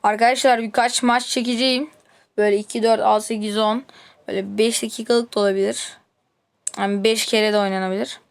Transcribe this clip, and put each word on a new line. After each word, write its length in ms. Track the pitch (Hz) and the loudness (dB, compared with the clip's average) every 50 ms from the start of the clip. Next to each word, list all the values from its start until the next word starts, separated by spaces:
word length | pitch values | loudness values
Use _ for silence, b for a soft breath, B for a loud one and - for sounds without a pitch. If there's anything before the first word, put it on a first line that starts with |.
Arkadaşlar 600 | - 208 214 208 233 240 262 254 - 262 247 226 | 2 0 2 4 4 4 4 4 4 4 4 4
birkaç 400 | 226 214 - 254 254 254 247 - | 0 -2 0 0 0 2 0 0
maç 240 | 254 240 240 254 247 | 2 2 2 2 0
çekeceğim. 640 | - - 254 233 240 247 226 254 262 254 254 294 311 _ _ b b b b b b _ | -2 -4 -2 -2 -2 -2 0 0 0 0 -2 -4 -8 _ _ b b b b b b _
Böyle 200 | - 208 208 208 | 0 2 2 2
iki, 260 | 208 208 - - 233 | 0 -2 -4 -4 0
dört, 180 | 214 226 226 214 | 2 2 2 4
altı, 260 | - - 214 214 220 | 4 2 2 2 0
sekiz, 320 | - 233 214 208 214 202 214 | -4 -6 -4 -4 -4 -2 0
on. 260 | 220 214 214 247 269 B B B B B B B _ - | 0 0 0 -2 -6 B B B B B B B _ -6
Böyle 300 | - 196 190 202 202 208 | -6 -6 -6 -4 0 0
beş 240 | 220 233 226 - | 0 2 0 -2
dakikalık 520 | - 220 - - 220 - 240 240 233 240 - | -6 -6 -8 -10 -2 0 0 0 0 -2 -2
da 60 | 208 | 0
olabilir. 560 | 202 202 190 196 196 208 240 - - - - _ _ _ _ _ _ _ _ _ _ _ _ _ _ - - - | 0 2 2 0 -2 -2 -2 -6 -10 -12 -16 _ _ _ _ _ _ _ _ _ _ _ _ _ _ -10 -6 -4
Yani 260 | 202 202 202 202 190 | -4 -2 -2 0 0
beş 220 | 226 220 220 - | 0 0 0 -2
kere 260 | - - 214 214 214 | 0 0 2 2 2
de 60 | 208 208 | 2 0
oynanabilir. 640 | 202 196 190 190 185 185 190 202 247 277 - - _ _ | 0 0 -2 -4 -4 -4 -4 -4 -6 -8 -10 -18 _ _